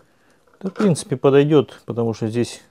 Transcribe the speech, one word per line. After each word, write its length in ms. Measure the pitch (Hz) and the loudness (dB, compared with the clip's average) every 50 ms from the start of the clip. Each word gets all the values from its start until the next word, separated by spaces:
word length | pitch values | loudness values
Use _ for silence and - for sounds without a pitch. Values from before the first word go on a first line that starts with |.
| _ _ _ _ _ _ _ _ _ _ _ _ | _ _ _ _ _ _ _ _ _ _ _ _
да, 100 | - 190 | -14 -14
в 20 | - | -6
принципе, 440 | - 214 202 156 - - - 139 | -2 0 0 0 0 -4 -8 -8
подойдет, 680 | 127 - 143 135 143 143 147 156 143 135 - - - _ | 0 2 4 4 4 4 4 4 2 2 0 -6 -18 _
потому 300 | - 110 117 117 117 107 | -10 -6 -4 -4 -4 -4
что 140 | - 117 110 | -4 -6 -4
здесь 340 | 110 120 117 - - - - _ | -2 -4 -4 -4 -6 -16 -20 _